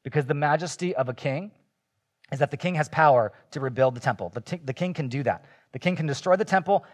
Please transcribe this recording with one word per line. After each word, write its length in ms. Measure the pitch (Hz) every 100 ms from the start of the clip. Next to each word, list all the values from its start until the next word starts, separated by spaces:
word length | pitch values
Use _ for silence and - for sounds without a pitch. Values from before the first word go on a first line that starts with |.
Because 240 | 139 151 131
the 80 |
majesty 600 | 143 147 156 170 - 180
of 140 | 156 127
a 60 |
king 380 | 120 110 143 208 - _ _ _ _ _ _ _
is 80 | 135
that 100 | 143
the 60 | 143
king 180 | 180
has 140 | 165 147
power 440 | 160 156 123 107 - _
to 80 | 147
rebuild 340 | 131 120 131
the 60 | 120
temple. 280 | 135 110 87
The 100 | 120
t-, 200 | - 175
the 100 | 139
king 180 | 127 180
can 160 | 165 135
do 140 | 135
that. 220 | 127 85 - _ _
The 60 | -
king 180 | 180 180
can 100 | 156
destroy 300 | 139 190 147
the 80 |
temple 400 | 156 190 175 196 -